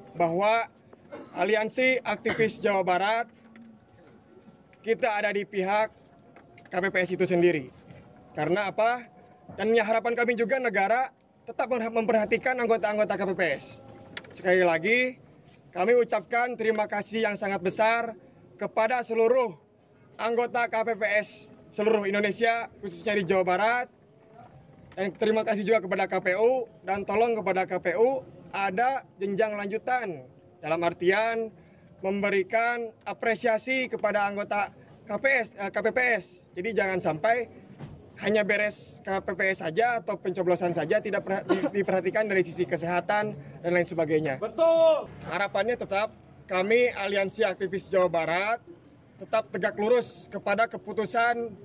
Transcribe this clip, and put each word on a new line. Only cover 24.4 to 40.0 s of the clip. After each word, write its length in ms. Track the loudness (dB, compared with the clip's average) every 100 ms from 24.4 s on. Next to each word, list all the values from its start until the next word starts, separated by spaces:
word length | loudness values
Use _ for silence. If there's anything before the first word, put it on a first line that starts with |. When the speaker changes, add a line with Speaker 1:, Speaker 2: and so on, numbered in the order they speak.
| -20 -20 -20 -20 -14
Speaker 1:
Dan 160 | -6 -4
terima 320 | 0 2 2
kasih 240 | 0 0 2
juga 160 | 2
kepada 240 | 2 -2 0
K 160 | 0
P 160 | 0 2
U, 320 | 2 2 -2 -10 -6
dan 160 | -4
tolong 320 | 0 2 2
kepada 320 | 2 0 0 0
K 80 | -2
P 160 | 0 2
U 240 | 2 2 -6 -20 -12
ada 560 | -4 -2 0 0 0 -8 -8
jenjang 320 | -4 0 0
lanjutan, 720 | -2 -6 -6 -2 -2 -2 -10 -14 -20 -20 -12
dalam 240 | -4 0
artian 720 | 0 0 0 2 2 -2 -6 -10 -20 -20 -20 -8
memberikan 880 | -4 -2 0 0 0 0 0 -2 -6 -12 -12
apresiasi 800 | -4 -2 0 0 0 0 -2 -2
kepada 400 | -2 -2 0 -2
anggota 480 | -4 -4 -4 -4 -8 -20 -20 -10
K 40 | -2
P 20 | 0
S, 180 | 0 -2
eh, 160 | -6 -6
K 80 | -2
P 100 | 0
P 40 | 2 2 0
S. 240 | -4 -20 -16 -6
Jadi 160 | -4
jangan 240 | 0 0 0
sampai 480 | -2 0 0 0 -2 -12 -20 -18 -16 -18 -20 -6
hanya 240 | 0 0
beres 560 | 2 0 -2 -6 -20 -14 -6
K 160 | -4
P 160 | -4 -2
P 160 | -2
S 80 | -2
saja 400 | -4 0 0 0